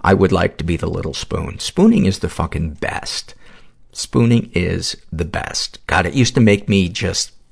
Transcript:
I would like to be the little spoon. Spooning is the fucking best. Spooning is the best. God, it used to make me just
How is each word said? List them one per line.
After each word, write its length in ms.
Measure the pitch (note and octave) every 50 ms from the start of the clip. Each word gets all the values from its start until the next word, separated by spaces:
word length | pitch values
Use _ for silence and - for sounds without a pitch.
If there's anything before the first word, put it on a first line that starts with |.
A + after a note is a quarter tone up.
| -
I 100 | - G2
would 160 | - G2 F2+
like 280 | F#2+ F2+ F2 - - -
to 60 | -
be 120 | E2+ E2+
the 100 | D#2+ -
little 260 | F2 E2+ E2+ - - C2+
spoon. 460 | - - - - - E2 - - -
Spooning 480 | - - - E3+ F#3+ A3+ A#3 - -
is 140 | F#2+ F#2+ -
the 80 | - F2
fucking 460 | - - E2+ D#2+ - D#2 D#2+ D#2+ D2+
best. 600 | - - - - - - - - - - - - - - - - - - - - _ - -
Spooning 580 | - - - - - B2+ A#2 A#2 A#2+ A#2 - - -
is 420 | F2 F2+ F2 F2 F2 - - - - - -
the 140 | - D#2+ E2
best. 600 | D#2 - - - - - - - - - - - -
God, 180 | D#2+ F2+ F2
it 80 | E2+ -
used 200 | C3+ A#2+ - -
to 60 | B2+
make 280 | A2+ G#2+ G2+ G2 - -
me 200 | G#2 G2 F#2 F2
just 440 | G2 - G#2 F2 - - - - - - - _